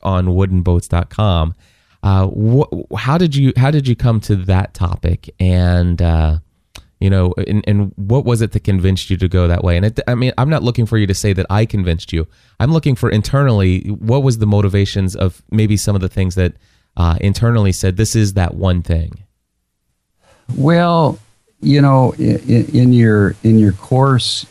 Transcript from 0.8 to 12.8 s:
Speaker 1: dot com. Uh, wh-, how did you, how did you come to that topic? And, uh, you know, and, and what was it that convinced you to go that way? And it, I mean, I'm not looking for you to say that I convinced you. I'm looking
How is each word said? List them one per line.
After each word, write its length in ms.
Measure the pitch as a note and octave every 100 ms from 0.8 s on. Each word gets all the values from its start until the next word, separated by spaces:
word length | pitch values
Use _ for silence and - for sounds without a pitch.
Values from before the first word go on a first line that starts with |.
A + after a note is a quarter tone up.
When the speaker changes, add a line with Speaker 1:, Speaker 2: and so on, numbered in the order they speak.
| -
Speaker 1:
dot 220 | E2+ E2+
com. 460 | - G#2+ E2+ D#2+ - _ _ _ _
Uh, 260 | G2+ F#2+ F#2+
wh-, 680 | - A2 B2+ - - - -
how 200 | B2 D#3+
did 180 | F3 C#3
you, 180 | C3+ B2
how 160 | C3+
did 160 | D3+ C3+
you 80 | A#2
come 240 | B2 A2+
to 140 | - G2+
that 380 | F#2 F#2 F#2+
topic? 600 | - F2 F2 E2 F2 - -
And, 640 | F#2 F2+ F2+ F2+ F2 E2+
uh, 380 | E2+ D#2+ D#2 D#2+ - _ _ - - _
you 100 | F#2+
know, 240 | G2 F2+ - G2
and, 160 | G#2 -
and 280 | G#2 G2+ -
what 300 | G2 B2+ A#2+
was 160 | A#2+
it 100 | A2+
that 140 | - -
convinced 440 | G2 F#2 F#2+ -
you 80 | F2+
to 100 | F2+
go 180 | F2+ F2
that 160 | F2
way? 140 | F2 E2+
And 80 | G#2
it, 140 | A2 -
I 100 | B2
mean, 180 | B2+ -
I'm 120 | C3+
not 140 | D#3
looking 220 | A#2 A#2+ A2
for 120 | A2+
you 100 | G2
to 60 |
say 180 | F#2+ G#2+
that 120 | F#2+ F2+
I 160 | G2+ A2+
convinced 460 | G#2 F2+ D#2+ -
you. 160 | E2 D#2 _ _ -
I'm 140 | B2+
looking 220 | E3